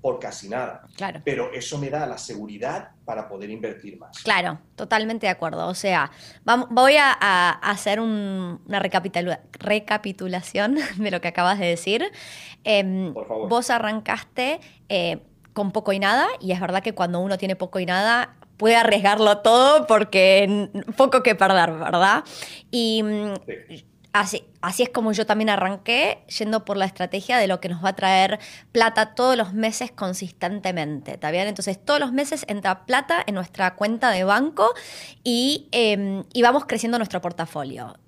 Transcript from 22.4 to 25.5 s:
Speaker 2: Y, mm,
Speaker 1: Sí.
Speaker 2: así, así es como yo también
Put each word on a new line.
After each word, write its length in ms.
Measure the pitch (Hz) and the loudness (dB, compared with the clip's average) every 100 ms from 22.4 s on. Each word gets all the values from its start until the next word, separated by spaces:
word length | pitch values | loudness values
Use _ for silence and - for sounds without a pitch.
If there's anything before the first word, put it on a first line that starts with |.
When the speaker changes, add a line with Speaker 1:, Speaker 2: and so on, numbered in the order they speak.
| - - _ | -16 -16 _
Speaker 2:
Y, 320 | 247 226 220 | -2 0 0
mm, 320 | 214 214 208 196 - | -2 -4 -6 -8 -12
Speaker 1:
Sí. 380 | 101 - 151 _ _ _ | -16 -16 -20 _ _ _
Speaker 2:
así, 300 | 208 190 - - _ | 0 0 -4 -10 _
así 200 | 170 185 | -8 -2
es 60 | 247 | -2
como 240 | 247 220 | 0 -2
yo 140 | 214 214 | -2 0
también 240 | 214 220 | 0 0